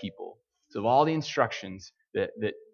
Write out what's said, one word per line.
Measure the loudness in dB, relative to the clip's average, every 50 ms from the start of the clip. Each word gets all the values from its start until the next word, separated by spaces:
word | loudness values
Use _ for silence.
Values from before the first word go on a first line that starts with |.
people." | -10 -10 -10 -10 -14 -14 -14 _ _ _ _ _ _ _
So | -8 -2
of | 2
all | 4 6 6 6
the | 4
instructions | 2 -2 -4 -4 0 0 0 0 0 -8 -10 -12 -14 -14 -16 -20 _ _ _ _ _
that, | -2 -2 -2 -4 -4
that | -4 -4 -4 -6 -18 _